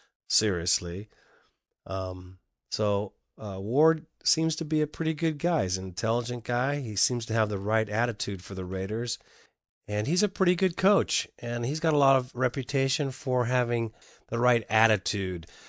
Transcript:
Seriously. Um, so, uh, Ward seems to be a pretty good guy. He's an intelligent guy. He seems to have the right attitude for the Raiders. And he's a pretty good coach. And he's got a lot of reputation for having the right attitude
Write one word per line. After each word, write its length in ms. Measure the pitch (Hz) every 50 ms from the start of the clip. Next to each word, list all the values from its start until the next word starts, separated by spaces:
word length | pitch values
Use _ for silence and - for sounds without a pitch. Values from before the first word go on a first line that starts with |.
| _ _ _ _ _
Seriously. 840 | - - - 110 107 92 85 82 87 - - 90 85 85 98 107 - _ _ _ _ _ _ _ _ _ _ _ _ _ _ -
Um, 520 | - 95 95 95 92 92 92 90 92 95 - _ _ _ _ _ -
so, 420 | - - 107 104 101 101 104 98 _ _ _ _ _
uh, 220 | - 120 101 95 95
Ward 460 | 98 107 123 143 156 160 165 156 - _ _ _
seems 340 | - - - 160 165 160 156
to 80 | - 160
be 160 | 147 156 151
a 60 | 151
pretty 260 | 151 - - 165 160
good 260 | 156 147 165 160 156 143
guy. 260 | 165 175 175 139 98
He's 120 | 92 87
an 80 | 92 92
intelligent 600 | 95 90 - - 110 117 123 117 117 123 120 -
guy. 360 | - 120 120 127 139 143 143
He 160 | 131 110 107
seems 300 | - - - 123 120 113
to 80 | - 110
have 160 | 117 110 104
the 80 | 104 95
right 300 | 98 104 110 110 113 104
attitude 520 | 104 110 120 123 107 - - 107 101 90
for 120 | - - 101
the 100 | 92 92
Raiders. 540 | 90 95 92 95 98 107 113 123 117 - - _ _ - - - _ _ _ _ _ _ _ -
And 200 | - 104 104 107
he's 160 | 135 170 175
a 80 | 208 202
pretty 240 | - - 190 175 180
good 240 | 170 190 185 - -
coach. 500 | - 196 208 156 101 - - - - - _ -
And 260 | 123 117 117 120 120
he's 140 | 127 151 156
got 120 | - 160
a 60 | 151 147
lot 180 | 139 135 135
of 180 | 131 127 123 -
reputation 760 | 123 127 123 - 135 123 - - 135 135 135 - - 143 135
for 340 | 131 - - 131 127 127 120
having 480 | 120 127 127 123 117 120 117 113 110 - _ - - - _ _ -
the 100 | 120 117
right 260 | 120 123 120 113 104 -
attitude 760 | 110 110 113 110 110 98 - - - 101 95 92 90 85 82 - - - -